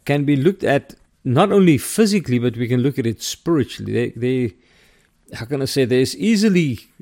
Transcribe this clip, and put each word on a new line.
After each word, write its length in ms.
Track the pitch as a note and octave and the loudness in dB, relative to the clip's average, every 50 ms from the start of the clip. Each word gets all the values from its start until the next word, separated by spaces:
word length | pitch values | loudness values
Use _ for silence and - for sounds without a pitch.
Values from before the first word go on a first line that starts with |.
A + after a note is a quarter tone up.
| _ | _
can 180 | - C#3+ D3 C#3+ | -2 -2 0 0
be 120 | C#3+ D3 | 0 0
looked 280 | C3+ C3 F#3+ G3 - - | 2 2 0 0 0 0
at 300 | A2+ C#3 C#3 - - - - _ _ _ _ - | 0 0 0 -2 -6 -14 -20 _ _ _ _ -4
not 300 | C3 A#2+ D3 G3+ G3 G3+ | 0 2 2 2 4 4
only 240 | G3+ F#3+ E3+ D3 | 4 4 4 4
physically, 600 | A#2 - - - - A3+ G3 G#3 G3 C#3+ C3 B2 A#2+ | 2 0 -2 0 0 2 2 2 0 0 -2 -2 0
but 180 | A#2+ B2 G#2+ | 0 -2 -2
we 100 | A#2 B2 | -4 -2
can 140 | A2+ B2+ B2 | -2 0 0
look 180 | A#2+ C#3+ C3 C#3 | 0 0 -2 -2
at 60 | A2+ | -4
it 160 | A2+ G#2+ - | -4 -4 -6
spiritually. 720 | - - - - - E3+ E3+ D3 A#2 - - - G2+ G2+ G#2+ | -8 -12 -12 -8 -4 -2 -2 0 -2 -4 -6 -10 -8 -6 -4
They, 180 | A2+ A#2+ A2+ - | -2 -4 -4 -4
they, 380 | A#2 A#2+ B2+ C3 B2+ B2 A2 - _ _ _ _ _ _ _ _ _ _ _ _ _ _ _ - | -4 -4 -2 -2 -2 -2 -4 -6 _ _ _ _ _ _ _ _ _ _ _ _ _ _ _ -14
how 100 | - A#2 | -14 -10
can 160 | A#2 D3 C3+ | -8 -6 -4
I 60 | C3+ | -4
say, 180 | - - C#3 C3 | -2 0 0 0
there's 320 | A2 B2+ B2+ C3+ C3 - | 2 2 2 2 0 -2
easily 680 | - F3+ G#3+ A3+ G3 G#3+ A3 F#3 F3+ D#3+ C#3 A2+ - - _ _ _ | -2 0 0 2 2 2 4 4 2 2 0 -2 -6 -10 _ _ _